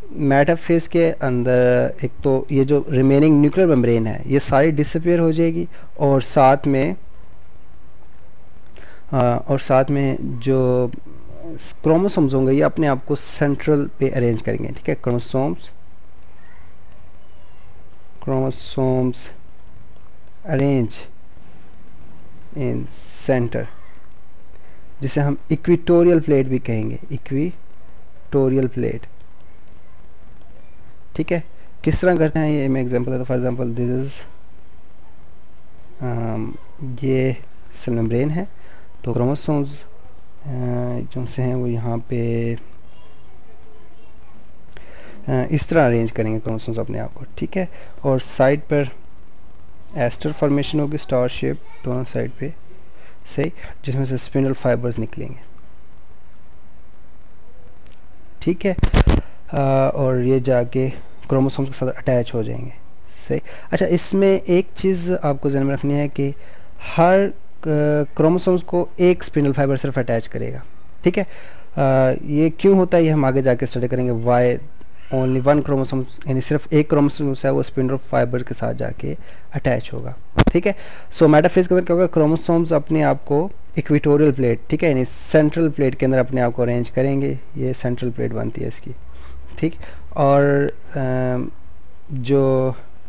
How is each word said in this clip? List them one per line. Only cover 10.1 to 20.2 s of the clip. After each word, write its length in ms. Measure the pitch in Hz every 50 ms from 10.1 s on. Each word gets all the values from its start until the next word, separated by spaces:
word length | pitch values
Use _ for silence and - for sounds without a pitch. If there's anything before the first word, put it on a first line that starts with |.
| 131 - 135 135 131 117
जो 520 | 117 135 131 131 127 123 123 127 123 120 - - - - - - - - - - - 165 - - - - - - -
chromosomes 500 | 156 160 170 196 208 - 185 147 131 135
होंगे 200 | 131 131 131 135
ये 80 | 147
अपने 260 | 151 147 - 165 156
आप 180 | 143 131 127 -
को 100 | - 143
central 720 | - - - - - 151 143 139 135 - 151 151 143 139 - - -
पे 100 | 135 131
arrange 320 | - 131 120 120 113 107
करेंगे, 260 | - 113 110 110 110
ठीक 220 | - 110 - - -
है, 60 | -
chromosomes, 720 | - - 123 120 120 - - - 135 143 156 175 - - - - - - - - - - - - - - - - - - - - - - - - - - - - - - - - - - - - - - - - - - - - - - - - - - - - - -
chromosomes 1080 | 139 135 131 135 131 123 - - - - 135 131 131 131 127 127 127 123 - - - - - - - - - - - - - - - - - - - - -